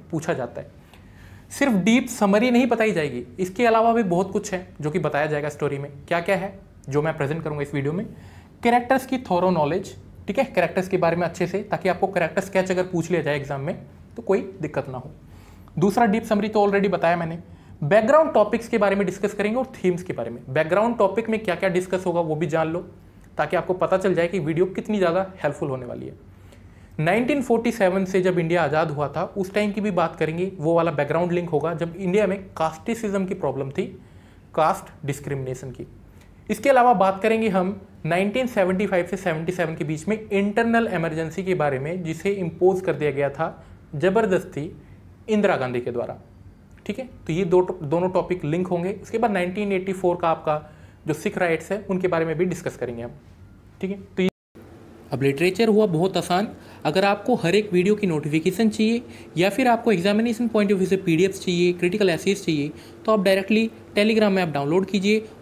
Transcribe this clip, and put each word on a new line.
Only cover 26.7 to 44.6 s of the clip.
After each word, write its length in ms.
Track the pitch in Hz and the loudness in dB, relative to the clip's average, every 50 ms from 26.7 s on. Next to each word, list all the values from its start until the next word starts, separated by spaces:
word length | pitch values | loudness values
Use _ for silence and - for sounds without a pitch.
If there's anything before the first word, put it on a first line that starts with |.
| - - - - - - | -20 -20 -20 -12 -6 -2
नाइनटीन 420 | 151 165 185 226 254 247 294 285 | 0 2 2 2 2 2 0 0
फ़ोर्टी 300 | 247 - 233 226 233 240 | 2 2 0 2 2 -2
सेवन 320 | 226 - 202 185 185 196 190 | 0 2 2 2 2 2 0
से 160 | 185 190 190 | 0 0 2
जब 160 | 185 185 180 175 | 2 2 2 2
इंडिया 260 | 165 160 170 175 165 | 0 2 2 2 2
आज़ाद 260 | 143 147 156 170 160 | 2 2 2 0 0
हुआ 180 | 147 139 147 135 | -2 -2 -4 -4
था 160 | 143 151 180 196 - | -2 -4 -6 -4 -4
उस 160 | 202 190 185 - | -6 -6 -2 -2
टाइम 180 | 214 208 208 | -2 -2 0
की 80 | 196 214 | -2 -2
भी 100 | 196 214 | -2 0
बात 260 | 180 180 170 165 165 | 0 0 0 0 0
करेंगे, 340 | - 160 156 160 170 185 190 185 - | -2 -2 -2 0 -2 -4 -4 -4 -2
वो 160 | 147 160 170 | 0 2 2
वाला 160 | 165 165 170 | 4 2 2
बैकग्राउंड 400 | 156 139 143 135 151 165 175 175 | 0 0 0 0 0 0 0 0
लिंक 180 | 170 175 175 170 | 0 -2 -2 0
होगा 240 | 160 147 143 160 170 | -2 -2 0 -2 -2
जब 220 | 151 175 170 165 | -4 -6 -6 -6
इंडिया 300 | 185 196 180 175 214 208 | -4 -2 0 2 2 2
में 120 | 185 190 202 - - - | 2 0 -4 -8 -10 -4
कास्टिसिज्म 680 | - 160 160 160 - - - 233 226 233 208 196 202 190 | -2 -2 -2 -2 -4 -6 -6 -4 -4 -2 -2 -2 -2 -2
की 80 | 180 196 | -2 -4
प्रॉब्लम 360 | - - 143 131 135 135 139 | -4 -4 -4 -2 -4 -6 -4
थी, 140 | 135 - 208 247 - - - - - - - - - - - - - | -4 -4 -4 -6 -8 -14 -20 -20 -20 -20 -20 -20 -20 -20 -20 -6 0
कास्ट 380 | - 156 160 185 - - - - - - | 2 2 2 2 0 -6 -14 -18 -8 -6
डिस्क्रिमिनेशन 640 | 139 139 - - - 143 135 131 127 131 - - 131 | -6 -6 -6 -6 -8 -6 -6 -6 -8 -8 -10 -10 -12
की। 160 | 123 - - - - - - - - - - - - - - - | -12 -14 -14 -16 -16 -20 -20 -20 -20 -20 -20 -20 -20 -16 -6 -6
इसके 200 | 214 - - 277 | -6 0 2 4
अलावा 240 | 277 254 240 247 240 | 6 6 6 6 6
बात 280 | 185 190 190 190 190 | 4 4 2 2 0
करेंगे 260 | 220 214 220 226 220 220 | 0 0 0 2 0 0
हम 320 | 185 190 180 185 208 - - - - - - | 0 0 0 -2 -4 -8 -12 -18 -16 -10 -4
नाइनटीन 400 | 156 165 180 196 208 202 247 262 | -2 0 0 0 0 0 -2 -2
सेवेंटी 400 | 240 - 220 185 180 190 185 208 | 0 0 0 2 2 2 0 0
फ़ाइव 200 | 185 190 180 175 | 0 0 0 0
से 100 | 180 - | -2 -6
सेवेंटी 360 | 190 - 185 160 156 165 165 | -4 -2 -2 -2 -2 -4 -4
सेवन 220 | 180 175 175 156 160 | -2 -2 -2 -4 -4
के 100 | 165 165 | -6 -4
बीच 240 | 147 156 147 - 196 | -4 -4 -4 -4 -4
में 100 | 214 214 | -4 -4
इंटरनल 640 | - - 196 196 202 208 208 233 233 233 233 233 233 - | -4 -2 -2 0 0 0 0 0 2 2 2 2 2 0
इमरजेंसी 560 | 180 170 165 165 156 160 160 156 156 - 190 | -2 -2 -2 -2 -2 -4 -4 -4 -6 -6 -2
के 100 | 190 185 | -2 0
बारे 240 | 156 151 147 139 127 | 0 0 0 0 -2
में, 240 | 139 151 175 185 | -4 -4 -6 -6
जिसे 280 | 170 160 160 160 - 202 | -6 -6 -6 -4 -2 -2
इम्पोज 500 | 202 196 180 165 165 - 180 185 190 185 | -2 -2 -4 -6 -2 2 2 4 4 2
कर 120 | - 170 | 0 -2
दिया 180 | 165 139 151 147 | -2 -2 -2 -2
गया 200 | 131 135 143 139 | 0 0 -2 -2
था 320 | 139 - 160 175 - - - - - - - - - | -2 -4 -6 -6 -6 -10 -18 -20 -20 -20 -18 -12 -6
ज़बरदस्ती 800 | 147 143 185 190 226 226 202 185 175 180 - - 143 | 0 0 2 4 2 2 4 2 0 0 -4 -8 -10